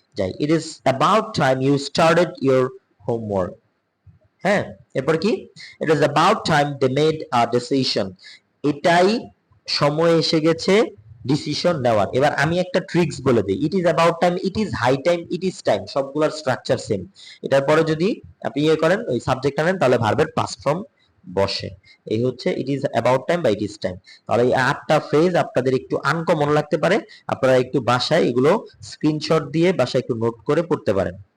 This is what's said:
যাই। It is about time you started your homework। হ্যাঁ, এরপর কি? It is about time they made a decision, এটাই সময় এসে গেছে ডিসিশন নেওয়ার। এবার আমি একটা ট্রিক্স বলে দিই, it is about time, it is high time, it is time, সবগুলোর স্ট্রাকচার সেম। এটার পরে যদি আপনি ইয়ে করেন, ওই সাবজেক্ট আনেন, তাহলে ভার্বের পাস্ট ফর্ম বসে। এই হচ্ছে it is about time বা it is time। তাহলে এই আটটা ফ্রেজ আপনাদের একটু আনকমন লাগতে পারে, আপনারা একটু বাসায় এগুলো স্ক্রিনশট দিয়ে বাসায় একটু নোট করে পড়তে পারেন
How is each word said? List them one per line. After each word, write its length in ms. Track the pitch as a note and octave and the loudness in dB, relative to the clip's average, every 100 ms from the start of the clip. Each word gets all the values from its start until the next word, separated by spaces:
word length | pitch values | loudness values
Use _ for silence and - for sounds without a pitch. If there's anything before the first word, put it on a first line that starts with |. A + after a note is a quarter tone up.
| _ - | _ -6
যাই। 120 | F#2 - | -6 -2
It 60 | D3 D#3+ | 0 0
is 80 | D3+ - C3+ | -2 -6 -2
about 300 | B2+ D#3 G#3+ A3 - | 0 2 2 0 0
time 180 | C#3 C3 C3+ | 0 2 2
you 80 | C#3+ C#3 | 0 -2
started 420 | - E3 E3+ F3 - C3+ | 0 2 4 0 0 2
your 160 | C3 B2+ - _ _ - | 2 2 -4 _ _ -6
homework। 460 | A#2 A2 G2 F2+ - _ _ _ _ _ - _ _ | -6 -2 -2 -2 -6 _ _ _ _ _ -20 _ _
হ্যাঁ, 180 | F3+ G3 - - _ - | 0 0 -2 -10 _ -6
এরপর 160 | B2+ D#3+ | -2 0
কি? 80 | G3 F#4+ - - - - | 0 -2 -6 -20 -20 -6
It 60 | C#3 | 0
is 60 | D3+ D3 | 2 2
about 280 | C#3+ F3 G#3+ - | 2 2 2 2
time 180 | D3+ C#3+ C#3 | 0 0 0
they 120 | C3 C3 | 0 2
made 180 | D#3 D3+ - B2+ | 0 0 -2 0
a 20 | A#2+ B2 | 2 0
decision, 500 | - C#3 C3 B2 G2 F2+ - - _ _ C#3+ | 0 -2 0 -2 -4 -8 -20 -20 _ _ -4
এটাই 380 | C#3+ F3+ E3+ F#3 A#3 - _ _ _ - - | -2 2 4 4 2 -6 _ _ _ -8 -2
সময় 340 | D3 D3+ E3+ E3 | 0 2 2 2
এসে 160 | D3+ D#3+ D#3 | 2 2 2
গেছে 280 | E3 - G3+ C#4 - - - - | 0 2 2 2 -4 -20 -10 -2
ডিসিশন 440 | D3 - C#3+ F3 E3+ B2 | -2 -2 -2 0 0 2
নেওয়ার। 220 | G#2+ F#2 B2 | 2 2 2
এবার 140 | C#3+ - | 0 2
আমি 120 | D3 F3 | 0 0
একটা 160 | F3+ F#3 - | -2 -2 -2
ট্রিক্স 260 | E3+ F3 - C3+ | 0 0 0 0
বলে 160 | A#2 F#2+ | 2 2
দিই, 120 | F#2+ D3+ | -2 -2
it 60 | F#3+ | 0
is 60 | E3+ | 0
about 200 | D#3+ E3+ E3 | 2 2 2
time, 140 | F3+ F3 F#3+ | 0 0 -4
it 80 | G3+ | -4
is 60 | G#3 B2 | -4 -2
high 160 | B2 C#3 E3+ | 0 0 0
time, 160 | F3 E3+ F3 | -2 -2 -6
it 60 | F#3 | -6
is 80 | - - | -6 -2
time, 160 | G#2+ G2 | -2 -2
সবগুলোর 380 | C#3+ C3+ D3+ D3+ D3+ | -6 -4 -2 -2 -2
স্ট্রাকচার 400 | - A#2+ - B2+ - | -6 -4 -2 -4 -2
সেম। 140 | G2+ F2+ - - - - | -6 -6 -18 -20 -12 -2
এটার 160 | C#3 C3+ | 0 2
পরে 140 | D#3 D#3 | 2 2
যদি 180 | D#3 F#3 D#4+ - - - | 0 -2 -4 -10 -12 -8
আপনি 120 | C3+ D3+ | -2 2
ইয়ে 100 | D#3 | 2
করেন, 180 | D#3+ G3+ A#3 | 2 0 -2
ওই 80 | A#2+ - | -4 -2
সাবজেক্ট 280 | B2+ C#3+ C#3 | -2 -2 -2
আনেন, 140 | D#3+ F#3+ | 0 2
তাহলে 160 | C3+ B2 | 2 2
ভার্বের 240 | A2 A2 D#3 - | 2 0 0 -2
পাস্ট 200 | - - | -4 -4
ফর্ম 160 | - E3 G#3 _ _ _ | -4 -4 -4 _ _ _
বসে। 440 | - F#2 G2 - F#2+ - _ _ - | -8 -2 -2 -2 -10 -14 _ _ -4
এই 80 | A2 B2+ | -2 -2
হচ্ছে 220 | B2+ F#3 - | -2 -4 -4
it 80 | C3 | -4
is 80 | C#3 - B2+ | -4 -4 -2
about 200 | A#2 C3 - | 2 0 0
time 140 | F3 | -2
বা 60 | C3+ G2+ | 0 0
it 60 | G#2 | -4
is 80 | - | -6
time। 140 | F#2 F2+ - - - | -8 -8 -16 -16 -2
তাহলে 160 | G#2+ B2 | 0 2
এই 40 | C3+ B2+ | 2 0
আটটা 260 | C#3+ - D#3 - | -2 0 0 2
ফ্রেজ 240 | C#3+ F3 E3 | 2 2 2
আপনাদের 280 | C3+ - B2+ C3 | -2 -2 0 0
একটু 140 | - - C#3+ | -2 -4 -2
আনকমন 380 | E3 E3+ E3 D3 D3+ | -2 0 0 2 0
লাগতে 180 | D3+ D#3+ | 0 0
পারে, 140 | E3 A3 A3 - - | 0 0 -4 -12 -8
আপনারা 220 | - C3 B2+ | -2 2 4
একটু 140 | B2+ D3 A#2 | 2 -2 0
বাসায় 340 | B2 - B2+ C#3 | 0 2 2 2
এগুলো 220 | A#2+ C#3 G#3+ - - - | 2 2 2 -2 -18 -20
স্ক্রিনশট 540 | - D3+ D#3 - D#3+ C#3+ | -4 -2 -2 0 -2 0
দিয়ে 140 | D#3 F3 D#3 | 0 2 2
বাসায় 200 | B2+ - | 0 0
একটু 120 | - A#2+ | -2 -2
নোট 140 | A#2 A#2 - | -2 -2 -2
করে 140 | D3 E3+ | -2 0
পড়তে 220 | - - G2 | -2 0 0
পারেন 180 | F2+ F#2+ - | -2 -6 -18